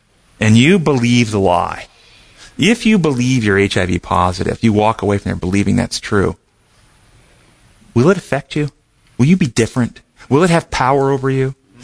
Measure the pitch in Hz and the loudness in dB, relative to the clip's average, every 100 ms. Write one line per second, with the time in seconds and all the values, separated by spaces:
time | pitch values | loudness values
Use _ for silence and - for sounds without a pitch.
0 | _ _ _ - 107 113 135 196 151 135 | _ _ _ -4 2 4 4 2 2 0
1 | 120 120 113 104 95 87 87 82 - _ | 2 0 0 0 2 0 -2 -8 -14 _
2 | _ _ _ _ - - 170 233 220 214 | _ _ _ _ -18 -2 0 0 2 2
3 | 160 127 123 131 107 98 101 - 92 90 | 2 0 0 0 0 2 0 0 -2 -4
4 | - 92 90 87 113 104 113 104 107 110 | -2 -2 0 -2 -6 -2 0 2 0 -2
5 | 101 101 98 92 90 98 98 98 95 - | -2 -4 -4 -6 -4 -2 0 -2 -2 -8
6 | - 104 92 - _ _ _ _ _ _ | -4 -2 -2 -4 _ _ _ _ _ _
7 | _ _ _ _ _ _ _ _ _ 117 | _ _ _ _ _ _ _ _ _ 0
8 | 139 190 - 139 - 151 147 - _ _ | 2 2 -2 -8 -6 -6 -6 -8 _ _
9 | _ - 127 185 143 - 110 - 113 - | _ -2 2 2 2 -2 -2 -2 -4 -6
10 | _ _ - 135 180 170 - - 131 139 | _ _ -2 0 2 0 -2 -2 0 2
11 | 135 139 131 135 135 139 _ - | 0 -2 -2 -2 -4 -6 _ -20